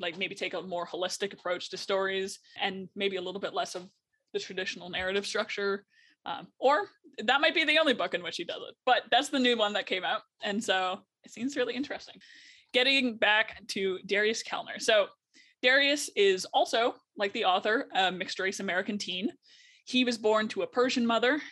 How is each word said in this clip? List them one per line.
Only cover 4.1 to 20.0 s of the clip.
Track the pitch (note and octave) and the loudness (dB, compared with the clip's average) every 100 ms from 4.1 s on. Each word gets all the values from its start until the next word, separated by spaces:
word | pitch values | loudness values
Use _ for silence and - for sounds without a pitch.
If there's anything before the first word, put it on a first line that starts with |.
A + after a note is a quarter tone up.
| _ _ | _ _
the | G3+ | -10
traditional | - F#3+ G#3 F#3 F3+ | -8 -6 -6 -8 -8
narrative | F3 F#3 G3 G3+ | -4 -2 -2 -2
structure. | G#3 A3 - G3+ G3 - _ _ _ | -4 -4 -2 -2 -2 -6 _ _ _
Um, | - - F3+ _ | -10 -10 -12 _
or | B3+ D4 G4+ _ - - | 2 4 0 _ -18 -6
that | A3 C4+ | 0 4
might | D#4+ | 4
be | E4+ | 2
the | D#4 D#4 | 4 4
only | D#4 | 4
book | A#3 F3 | 2 0
in | F3 | -4
which | E3+ - | -6 -8
he | |
does | F3 - - | -8 -10 -12
it, | - - | -4 2
but | A3+ - | 2 4
that's | A#3+ C#4+ | 2 2
the | C#4 | 2
new | B3 A#3 | 4 4
one | G#3 | 2
that | G3+ | 0
came | F#3 F#3 | -2 -2
out. | E3+ G3+ - _ | -2 -4 -6 _
And | G#3 G3+ | -4 -4
so | G#3+ F#3+ F#3 G3 - _ | 0 0 0 -4 -10 _
it | - | -20
seems | G#3 B3+ | -10 -6
really | C#4+ B3 | -2 -2
interesting. | B3 D4 - - G3 - - - - _ | -4 -6 -8 -12 -20 -20 -20 -20 -20 _
Getting | B3 B3+ C4+ B3+ G#3+ | 2 4 4 2 2
back | G3+ G#3+ A3 - - | 4 4 2 -4 -8
to | G#3 F#3+ F3+ F#3+ | -4 -2 -4 -2
Darius | G3 G#3+ A3 | 0 2 0
Kellner. | - - - - | -4 -8 -8 -4
So | - G#3+ F#3+ - _ _ _ _ | 4 4 4 -4 _ _ _ _
Darius | B3+ C4+ C#4 D4 - - | 4 6 4 2 0 4
is | G3 F#3+ - | 4 4 0
also, | C4 F4 A#3 A#3+ - _ - | 0 2 2 0 -2 _ -4
like | G3+ | -4
the | A3+ | 0
author, | F#3 F#3 G#3+ A#3+ C#4 | 2 2 2 0 0
a | F#3 F#3 | 0 0
mixed | F3+ - - | 0 -6 -4
race | F#3+ G3 | -4 -4
American | G3 F3+ G3 G#3 | -2 -2 -2 -4
teen. | F#3 F#3 G3+ - _ - - _ | -6 -6 -6 -8 _ -20 -20 _
He | - B3+ | -2 0